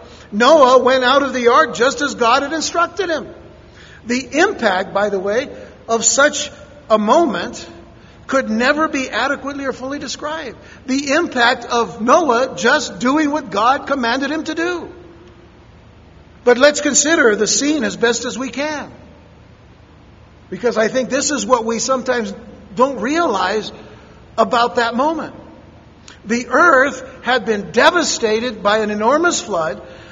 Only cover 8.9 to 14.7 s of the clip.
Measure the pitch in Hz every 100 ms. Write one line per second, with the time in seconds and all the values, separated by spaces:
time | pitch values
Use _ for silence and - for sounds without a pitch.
8.9 | 277 262 208 262 269 269 277 269 - 262
9.9 | 285 269 - 302 311 269 - - - -
10.9 | 269 285 294 339 254 240 247 - 240 202
11.9 | 160 226 311 311 233 262 156 220 294 -
12.9 | 196 247 294 294 302 240 196 233 277 285
13.9 | 277 240 262 269 320 320 311 339